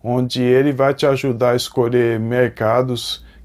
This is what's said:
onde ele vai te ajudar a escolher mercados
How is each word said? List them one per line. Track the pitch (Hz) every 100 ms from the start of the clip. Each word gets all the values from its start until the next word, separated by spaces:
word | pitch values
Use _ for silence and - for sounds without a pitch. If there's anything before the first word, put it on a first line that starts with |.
onde | 113 123 123 127
ele | 123 127 147
vai | 131 135
te | 131 143
ajudar | 135 139 117 123
a | 120
escolher | - - 120 123 117 113
mercados | 113 123 120 - 110 117 131 117 - - - -